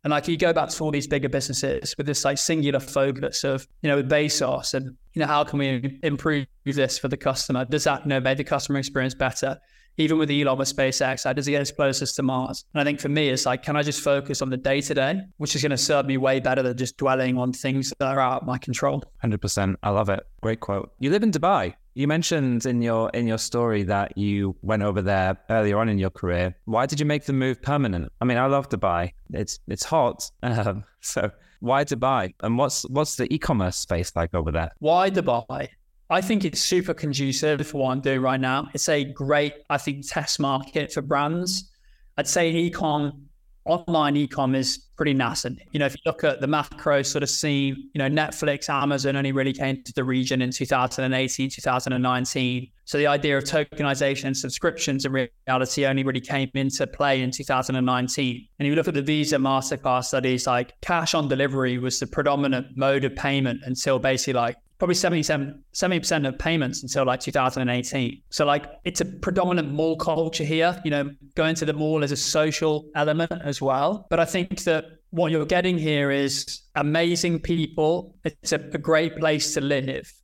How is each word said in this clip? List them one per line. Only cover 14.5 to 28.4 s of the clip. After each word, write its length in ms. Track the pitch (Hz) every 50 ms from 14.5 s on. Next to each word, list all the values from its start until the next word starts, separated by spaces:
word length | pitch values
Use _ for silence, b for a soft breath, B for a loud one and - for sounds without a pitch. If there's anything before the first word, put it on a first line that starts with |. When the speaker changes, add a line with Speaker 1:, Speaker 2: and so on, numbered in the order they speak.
| 131
Speaker 1:
day 220 | 127 - 135 135 143
to 120 | 143 - 160
day, 280 | 139 131 139 175 190 190 - -
which 160 | - 151 143 -
is 80 | 143
gonna 160 | 135 147 139
serve 280 | 123 - - 151 143 135
me 120 | 135 135
way 220 | 131 131 131 135 135
better 240 | 117 131 127 135 131
than 140 | 123 123
just 200 | 123 135 127 -
dwelling 400 | - 139 135 131 131 131 127 127
on 140 | 127 127 127
things 420 | 127 - - 135 135 135 135 - - _
that 80 | 139
are 120 | 131 135 135
out 220 | 131 123 131 -
of 60 | -
my 100 | 127 127
control. 460 | 123 - - 123 - - 139 139 143 - - -
Speaker 2:
Hundred 240 | - - 117 107 104
percent. 360 | - 101 - 104 98 95 92 - -
I 60 | 104
love 200 | 101 101 107 98
it. 160 | 98 - - - - -
Great 200 | - 107 113 113
quote. 320 | - - 98 98 - - _ _
You 120 | 127 139
live 120 | 175 208 226
in 80 | 220
Dubai. 420 | 170 151 156 185 202 143 98 90 - _ _ _ _
You 140 | 123 139
mentioned 580 | 143 151 165 165 - 170 156 139 127 123 117 113
in 160 | 127 123 120
your, 280 | 117 117 113 113 113 107
in 180 | - 117 120
your 100 | 113 110
story 460 | 110 - - - 120 120 117 110 104 98
that 340 | 90 101 98 101 - -
you 380 | 98 101 104 101 101 101 95 92 -
went 200 | - 95 110 107
over 200 | 101 104 95 104
there 360 | 92 98 101 95 92 95 95 - _ -
earlier 280 | 113 113 107 104 101
on 120 | 104 113 113
in 80 | 104
your 120 | 98 95 95
career. 460 | - - - 90 87 87 90 92 87 - _
Why 220 | 107 113 113 131
did 160 | 135 156 143
you 40 | 151
make 200 | 147 147 147 -
the 80 | - 139
move 280 | 131 131 131 123 -
permanent? 520 | - 135 147 147 135 113 90 85 76 - - -
I 20 | 123
mean, 140 | 127 123
I 80 | 117